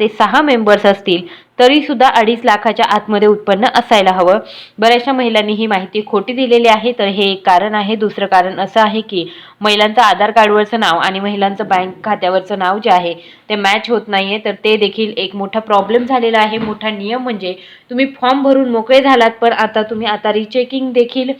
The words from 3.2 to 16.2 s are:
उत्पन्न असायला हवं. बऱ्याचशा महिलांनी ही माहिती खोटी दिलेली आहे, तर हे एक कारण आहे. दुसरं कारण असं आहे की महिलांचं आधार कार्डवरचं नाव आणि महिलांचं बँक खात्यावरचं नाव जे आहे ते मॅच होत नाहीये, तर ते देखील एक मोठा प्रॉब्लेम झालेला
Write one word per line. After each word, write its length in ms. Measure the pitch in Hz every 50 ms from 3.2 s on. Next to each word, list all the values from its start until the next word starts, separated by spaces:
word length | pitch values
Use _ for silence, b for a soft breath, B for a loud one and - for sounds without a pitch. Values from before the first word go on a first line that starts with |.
| 208 214
उत्पन्न 360 | 208 208 - - 196 190 233 240 247
असायला 360 | - 240 - 240 208 190 185
हवं. 280 | 185 190 180 180 196 220 - B B B B B B -
बऱ्याचशा 340 | 208 226 240 240 240 277 269
महिलांनी 400 | 254 247 233 226 214 208 208 214
ही 140 | 208 226
माहिती 360 | 214 208 185 185 185 - 214 208
खोटी 260 | - 226 202 202 254 247
दिलेली 360 | 254 262 240 240 240 233 226
आहे, 240 | 214 220 202 247 240
तर 120 | 240 208
हे 280 | 196 190 208 202 196 196
एक 140 | 190 -
कारण 280 | 196 180 175 196 214 214
आहे. 220 | 214 202 196 220
दुसरं 300 | 214 214 202 220 - 202
कारण 340 | 196 190 185 180 185 190 -
असं 200 | 196 196 - 226
आहे 200 | 214 208 202 220
की 260 | 220 220 208 180 165 170 B B B B B B
महिलांचं 400 | 202 208 208 208 208 214 214 254
आधार 300 | - 370 185 185 208 214
कार्डवरचं 500 | 214 226 214 208 208 214 208 208 233 220
नाव 180 | 220 175 165 165
आणि 220 | 139 185 190 190
महिलांचं 440 | 196 202 208 202 196 202 196 - 214 185
बँक 360 | 196 180 185 185 180 - -
खात्यावरचं 540 | 214 208 202 196 180 185 185 185 - 208 190
नाव 200 | 185 180 196 214
जे 120 | 208 226
आहे 240 | 185 180 175 170 165 170 B B B B B -
ते 60 | 214
मॅच 360 | 208 202 196 202 220 220 220
होत 100 | 240 208 214
नाहीये, 320 | 214 208 190 196 196 202 220 214
तर 80 | 220 190 - -
ते 120 | 214 214
देखील 360 | 208 208 196 196 220 220 208 -
एक 200 | - 190 185 196
मोठा 220 | 202 196 190 - 220
प्रॉब्लेम 460 | 220 214 202 196 196 202 226 240 247
झालेला 340 | 240 269 254